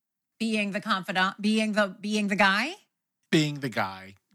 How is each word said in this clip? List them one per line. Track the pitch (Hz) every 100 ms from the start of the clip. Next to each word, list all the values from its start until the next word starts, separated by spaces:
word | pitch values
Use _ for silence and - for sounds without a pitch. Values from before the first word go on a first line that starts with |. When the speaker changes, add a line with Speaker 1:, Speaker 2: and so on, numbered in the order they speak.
| _ _ _ _
Speaker 1:
being | 226 214 202
the | 190
confidant, | 202 220 180 185 190 -
being | 214 220 214
the, | 208 202 185
being | 208 214 202
the | 196
guy. | 202 196 262 392 _ _ _ _ _
Speaker 2:
Being | 165 151 147
the | 131
guy, | 117 98 95 95 98 _